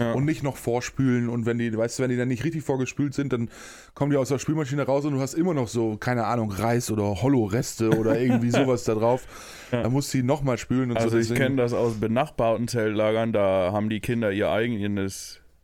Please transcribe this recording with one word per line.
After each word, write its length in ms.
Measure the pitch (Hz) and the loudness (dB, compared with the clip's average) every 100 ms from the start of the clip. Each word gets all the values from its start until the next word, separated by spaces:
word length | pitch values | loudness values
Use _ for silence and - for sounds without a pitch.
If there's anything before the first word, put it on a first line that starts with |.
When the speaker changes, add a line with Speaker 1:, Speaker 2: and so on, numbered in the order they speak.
Speaker 1:
Ja. 120 | 120 113 | -2 0
Speaker 2:
und 100 | 143 | 0
nicht 180 | 151 | 0
noch 140 | 143 123 | -4 -4
vorspülen. 720 | - 120 - - 135 123 120 | -2 -2 -2 0 2 2 0
Und 180 | 120 113 | -2 -2
wenn 120 | 117 | 0
die, 180 | 117 110 | -2 0
weißt 220 | 117 - | -2 -2
du, 40 | |
wenn 80 | 127 | -2
die 60 | 123 | 0
dann 100 | 123 | 0
nicht 140 | 123 | -2
richtig 220 | 143 165 139 | -2 -4 -2
vorgespült 500 | 135 127 - 143 131 | -2 -2 -2 -2 -2
sind, 180 | 135 | -2
dann 160 | 123 117 - - - - - | -2 -4 -8 -18 -20 -20 -4
kommen 160 | 143 | 0
die 60 | 147 | 2
aus 120 | 127 | 2
der 80 | 139 | 0
Spülmaschine 440 | - 156 143 143 | 0 -2 -2 -2
raus 220 | 127 139 147 | 0 0 0
und 80 | |
du 80 | 135 | -2
hast 140 | 135 165 | -2 0
immer 200 | 175 156 | 0 0
noch 140 | 117 | 0
so, 300 | 120 113 107 | 0 0 -2
keine 260 | - 123 107 | -2 0 0
Ahnung, 240 | 120 110 | 0 -2
Reis 400 | 95 107 120 120 | 0 0 0 0
oder 320 | 107 101 98 | 0 0 2
Hollo-Reste 680 | 120 139 107 107 131 - 113 | 2 4 2 0 -2 0 2
oder 280 | 110 110 110 | 4 4 2
irgendwie 320 | 127 117 117 | 2 2 2
Speaker 1:
<laughs> 0 | |
Speaker 2:
sowas 320 | 117 131 120 - | 2 2 2 0
da 100 | 110 | 2
drauf. 280 | 113 127 - - - - - | 2 2 -2 -16 -18 -18 -6
Speaker 1:
Ja. 120 | 123 | -2
Speaker 2:
Dann 100 | 113 | 0
musst 200 | 131 135 | 0 0
du 60 | 135 | 0
die 60 | 123 | 2
nochmal 340 | 147 139 120 | 2 0 -2
spülen 320 | - 123 127 | 0 0 0
und 60 | 117 | 0
Speaker 1:
Also 140 | 113 | 2
Speaker 2:
so, 80 | 113 | 2
Speaker 1:
ich 100 | 113 | 2
Speaker 2:
deswegen 160 | 120 131 | 2 2
Speaker 1:
kenn 80 | 135 | 2
das 140 | 120 | 0
aus 280 | 117 117 110 | 2 0 0
benachbarten 680 | 110 110 151 - 113 110 117 | 0 0 0 0 0 2 0
Zeltlagern, 680 | 120 110 107 107 110 113 | 0 0 2 2 2 0
da 380 | 107 98 95 90 | 2 2 4 2
haben 160 | 104 107 | 0 -2
die 120 | 107 | -2
Kinder 320 | - 120 110 | -2 0 0
ihr 180 | 98 95 | 0 0
eigenes 880 | 90 117 113 101 101 98 95 - - - _ | 0 0 -2 -2 -2 -4 -6 -14 -18 -20 _